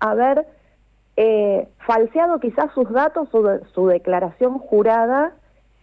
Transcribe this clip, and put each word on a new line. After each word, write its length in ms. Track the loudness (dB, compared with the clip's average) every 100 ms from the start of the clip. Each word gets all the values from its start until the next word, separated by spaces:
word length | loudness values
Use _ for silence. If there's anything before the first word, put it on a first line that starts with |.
haber, 460 | -2 0 2 0 -2 _ _ _ _ _ _ 0
eh, 520 | 2 2 0 -2 -4 _ -2
falseado 540 | 0 0 0 0 0
quizás 320 | -2 -4 -4
sus 160 | -2 -2
datos, 380 | 0 -2 -2 -2
su 120 | 0
de-, 180 | 0 -2 -6
su 120 | -2 0
declaración 720 | 0 0 -4 -4 -2 -2 -2
jurada, 760 | -2 2 2 2 0 0 -2 -6 _ _ _ _